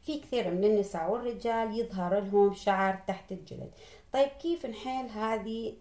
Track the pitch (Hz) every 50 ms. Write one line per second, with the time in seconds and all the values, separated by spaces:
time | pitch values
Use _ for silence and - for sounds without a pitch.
0 | _ - 311 294 - - - 240 185 180 175 180 196 214 214 208 196 - - 170
1 | 160 175 214 240 233 240 233 - - 233 226 226 226 220 214 226 226 233 185 190
2 | 180 156 190 202 202 196 196 202 202 202 196 196 - 208 196 190 190 190 190 190
3 | - - 190 - - - 190 175 151 - - - 127 - - - - - - -
4 | - - - 269 277 277 - - - 339 339 339 - 240 220 - - 254 262 262
5 | 254 233 214 208 220 220 226 214 190 220 226 226 226 220 - -